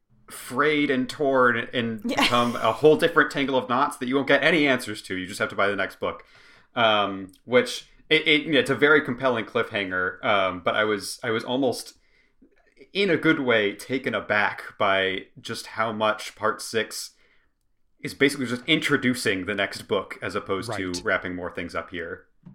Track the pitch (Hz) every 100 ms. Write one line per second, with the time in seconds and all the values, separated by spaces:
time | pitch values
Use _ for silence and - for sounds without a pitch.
0 | _ _ - - - 127 147 147 143 127
1 | 127 - 139 131 123 117 117 131 117 107
2 | 123 - 131 120 120 117 113 110 151 151
3 | 165 151 147 151 135 131 123 123 143 -
4 | 123 139 135 139 151 175 143 123 110 107
5 | - 92 90 101 110 101 101 98 92 -
6 | 92 - - - - - _ 127 113 107
7 | 101 98 95 _ - 123 - - - _
8 | - 156 156 151 151 135 117 120 147 151
9 | 143 120 131 117 104 117 107 104 95 92
10 | 92 - 127 101 95 90 117 107 107 101
11 | 90 - 123 110 - 127 131 - - -
12 | _ _ _ _ _ _ _ _ - 180
13 | 202 151 160 160 123 113 101 101 - 131
14 | 131 104 95 104 101 - - - 101 95
15 | 95 95 - - 120 110 - - 113 107
16 | 107 107 - - 107 - - - 107 -
17 | - _ _ _ _ _ _ _ _ _
18 | 147 - 139 143 120 123 - 160 147 139
19 | 123 123 113 95 90 101 98 - - 101
20 | - - 107 98 - 95 110 101 92 87
21 | 101 92 92 90 87 - 85 85 - 87
22 | 82 92 _ _ -